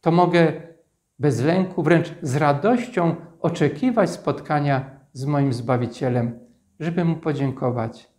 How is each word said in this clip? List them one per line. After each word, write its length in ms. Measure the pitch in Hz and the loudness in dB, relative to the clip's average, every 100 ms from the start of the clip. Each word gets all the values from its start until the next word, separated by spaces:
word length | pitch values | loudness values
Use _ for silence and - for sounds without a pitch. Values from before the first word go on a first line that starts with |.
to 100 | 175 | 4
mogę 420 | 170 175 170 165 151 - - _ _ _ _ | 4 4 4 2 0 -14 -20 _ _ _ _
bez 240 | 147 117 | 0 2
lęku, 400 | 135 185 185 - | 2 2 0 -2
wręcz 320 | 151 170 165 - | 4 4 2 -6
z 140 | 151 135 | -4 0
radością 800 | 147 143 202 240 - - 170 165 - - | 2 2 2 2 0 -2 0 -2 -10 -4
oczekiwać 720 | 165 170 147 - 254 233 175 | -4 0 0 2 0 2 0
spotkania 880 | - - - - 151 143 135 - - _ | 0 -4 -6 -2 -2 0 -2 -4 -16 _
z 120 | - | -8
moim 280 | 135 147 139 | -4 0 0
Zbawicielem, 880 | 120 117 135 117 - 131 123 117 - - _ _ _ | -2 -2 0 -2 -4 -2 0 -2 -6 -20 _ _ _
żeby 240 | 170 170 | -6 -2
Mu 120 | 170 160 | -2 -2
podziękować. 920 | 160 135 135 127 127 120 110 - _ | -4 -2 -4 -2 -4 -2 -6 -8 _